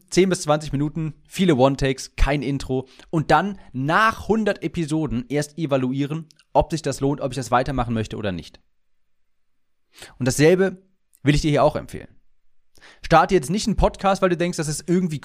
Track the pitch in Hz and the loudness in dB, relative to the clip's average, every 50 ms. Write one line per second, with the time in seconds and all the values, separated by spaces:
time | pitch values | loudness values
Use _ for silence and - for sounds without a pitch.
0 | _ _ - 175 190 190 180 175 - 147 151 151 156 143 - 135 143 - - 165 | _ _ 2 2 4 4 2 -2 0 0 0 0 0 -4 -4 -2 -2 -2 -4 -6
1 | 156 156 - _ _ _ - - 196 180 151 120 127 139 139 - 143 135 135 - | -6 -6 -8 _ _ _ -4 0 2 2 4 4 4 4 4 2 0 -2 -2 -4
2 | - - _ - - 135 147 147 127 131 139 131 - - 131 131 127 - - - | -8 -14 _ 0 2 2 2 -2 -2 -4 -4 -4 -4 -4 -4 -4 -4 -8 -18 -20
3 | - _ - 160 143 - 165 151 180 202 196 - - - - 127 135 147 165 196 | -12 _ -4 -2 2 4 2 2 2 0 -8 -10 -16 -10 -8 -4 -2 0 2 2
4 | 220 220 220 - - - 208 220 214 208 190 - - 165 - 175 165 135 151 160 | 2 2 0 -2 -2 0 0 0 2 0 -2 -2 -6 -6 -4 -4 -4 -2 -2 -2
5 | 156 127 110 123 123 - 139 147 147 - _ - 160 139 139 135 127 127 135 135 | -2 -2 -4 -6 -6 -2 -4 -4 -4 -4 _ -8 -2 0 0 0 0 0 -2 -2
6 | 143 131 151 156 156 _ _ _ _ _ _ 139 147 - 165 151 - 143 131 - | -4 -4 -4 -8 -10 _ _ _ _ _ _ 0 2 2 -4 -4 -4 -4 -4 -2
7 | 139 139 147 139 - 131 123 139 123 104 120 123 135 - 135 127 120 117 117 110 | -2 -2 -2 -2 -6 -6 -6 -6 -2 2 2 2 2 0 -2 -4 -2 -2 -2 -4
8 | 107 - 113 107 104 101 90 85 - - - _ _ _ _ _ _ _ _ _ | -4 -4 -8 -6 -6 -4 -6 -6 -10 -14 -20 _ _ _ _ _ _ _ _ _
9 | _ _ _ _ _ _ _ _ _ _ _ _ _ _ _ _ _ _ _ - | _ _ _ _ _ _ _ _ _ _ _ _ _ _ _ _ _ _ _ -20
10 | - - - _ 123 131 113 117 147 160 185 180 196 185 185 - _ _ _ _ | -20 -20 -10 _ -2 -2 2 4 6 6 6 4 2 -2 -2 -8 _ _ _ _
11 | _ _ _ _ - 131 147 139 - 156 147 131 131 151 127 - - - - - | _ _ _ _ 0 2 2 2 2 0 2 2 2 2 0 -2 -10 -10 -14 -16
12 | - - - - _ - _ _ _ - _ - _ _ _ - - - - _ | -16 -16 -20 -20 _ -20 _ _ _ -20 _ -20 _ _ _ -20 -20 -20 -20 _
13 | - - 165 156 175 180 190 180 143 - 180 220 - 226 175 - - 185 - - | -2 4 4 4 6 4 2 0 2 0 -4 -2 -2 -2 0 2 2 0 0 0
14 | - 196 196 185 196 185 175 156 175 175 180 - 156 151 147 - - - 170 190 | 0 0 0 2 2 0 2 0 -2 -4 -2 -4 -4 -4 -6 -6 -2 0 0 0
15 | 185 165 156 135 | 0 -2 -4 -6